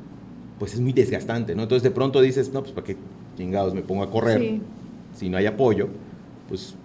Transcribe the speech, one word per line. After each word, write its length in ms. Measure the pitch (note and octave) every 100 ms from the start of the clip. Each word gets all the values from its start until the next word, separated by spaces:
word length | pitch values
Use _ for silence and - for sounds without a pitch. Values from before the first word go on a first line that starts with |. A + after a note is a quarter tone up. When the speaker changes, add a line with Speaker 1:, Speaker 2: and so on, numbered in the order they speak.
| - - - - - -
Speaker 1:
pues 140 | G2+
es 60 | A#2
muy 120 | B2+
desgastante, 640 | C3 A2 G2 - A#2 A2 F2+
¿no? 60 |
Entonces 180 | A2 B2+
de 80 | A#2+
pronto 300 | A2+ C3+ C3+
dices, 320 | C3 B2+ B2
"No, 80 | C3+
pues 100 | -
¿para 140 | - -
qué 100 | G3 - - - -
chingados 380 | F#2 G2 F#2+
me 80 | F#2
pongo 220 | F2 F#2+
a 60 | G2
correr 300 | A2 A2+ G#2+
Speaker 2:
Sí. 200 | - G#2+ - - - - - -
Speaker 1:
si 120 | F#2+
no 80 | F#2
hay 100 | G#2
apoyo?". 420 | G#2 B2+ G2+ G2 - - - - - -
Pues 280 | F#2+ - -